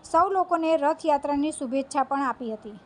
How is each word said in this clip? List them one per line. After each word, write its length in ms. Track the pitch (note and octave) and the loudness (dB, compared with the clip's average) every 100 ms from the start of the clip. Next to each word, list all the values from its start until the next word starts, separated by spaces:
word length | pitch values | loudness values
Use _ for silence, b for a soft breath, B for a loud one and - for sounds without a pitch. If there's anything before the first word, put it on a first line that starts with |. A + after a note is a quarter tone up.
| - | 2
સૌ 220 | E4 F#4+ | 2 4
લોકોને 480 | G4 F4 E4+ D#4+ D#4+ | 2 0 0 2 2
રથયાત્રાની 720 | C#4+ D#4 D#4+ C#4+ C#4+ C#4+ D4+ | 2 0 0 0 0 -2 -2
શુભેચ્છા 520 | D4+ C4 C4+ C4+ D4 | -2 -4 -4 -2 -2
પણ 200 | C4 C#4 | -2 0
આપી 300 | C4+ A#3 A#3+ | -2 -2 -6
હતી. 240 | A3 G#3+ G3+ | -8 -12 -18